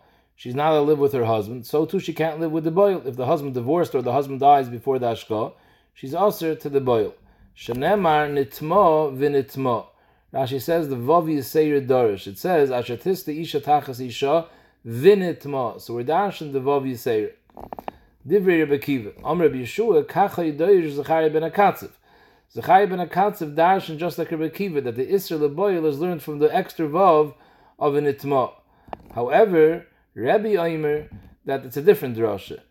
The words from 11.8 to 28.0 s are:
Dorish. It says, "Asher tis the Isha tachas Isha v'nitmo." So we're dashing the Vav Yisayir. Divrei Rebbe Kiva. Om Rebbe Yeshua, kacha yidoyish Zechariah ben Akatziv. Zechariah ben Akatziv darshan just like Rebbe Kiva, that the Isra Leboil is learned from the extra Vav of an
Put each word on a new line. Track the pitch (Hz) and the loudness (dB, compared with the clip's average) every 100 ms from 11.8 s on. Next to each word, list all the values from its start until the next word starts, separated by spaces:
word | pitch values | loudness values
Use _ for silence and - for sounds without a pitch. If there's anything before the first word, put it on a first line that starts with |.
| 123 | 2
Dorish. | 131 117 98 101 | 2 2 0 -8
It | 98 | -8
says, | 175 170 139 | 0 2 2
"Asher | 123 120 117 | 0 -4 -6
tis | 180 185 | -4 -4
the | - 151 | -4 -8
Isha | 160 147 | -4 -6
tachas | 143 147 135 120 | 2 0 0 -10
Isha | 127 113 139 165 165 _ _ _ 117 | -10 -4 0 0 -2 _ _ _ -12
v'nitmo." | 117 165 202 180 151 143 139 117 - | 2 6 6 2 -4 -6 -4 -4 -6
So | - 120 | -10 -8
we're | |
dashing | 123 165 202 180 151 | -2 0 0 -4 -6
the | 135 | -4
Vav | 131 143 131 | 0 0 -2
Yisayir. | 120 131 110 104 - _ - - - - - _ _ 127 | -6 -2 -2 -2 -8 _ -20 -16 -14 -14 -18 _ _ -2
Divrei | 202 185 165 | 0 4 2
Rebbe | 147 139 | 2 0
Kiva. | 147 135 101 - | 0 -4 -4 -10
Om | 131 165 | -4 2
Rebbe | 156 131 | 2 2
Yeshua, | 120 - 226 160 - | -8 -4 2 2 2
kacha | 170 196 185 | 0 0 0
yidoyish | 165 143 170 196 156 | -4 -2 4 4 2
Zechariah | 139 139 160 156 | -4 -2 2 2
ben | 151 | 0
Akatziv. | 160 180 196 - - _ _ _ _ _ _ 117 | -2 2 2 2 -10 _ _ _ _ _ _ -10
Zechariah | 143 185 202 | 2 4 4
ben | 185 160 | -2 -6
Akatziv | 170 202 202 151 | -2 -2 -2 -6
darshan | 147 170 190 185 151 | 0 2 2 -2 -8
just | 170 175 | -8 -6
like | 165 | -6
Rebbe | 160 160 | -4 -6
Kiva, | 160 196 147 | -6 -4 -4
that | 123 113 | -4 -6
the | 131 | -2
Isra | 196 190 160 | -2 -2 -2
Leboil | 147 143 202 175 156 | -2 0 -2 0 0
is | 139 | -2
learned | 180 170 | -4 -6
from | 156 147 | -8 0
the | 151 180 | 2 2
extra | 180 - 156 | -4 -6 -4
Vav | 165 190 156 151 - _ _ _ - | 2 4 4 2 -4 _ _ _ -4
of | 147 | 0
an | 143 | 0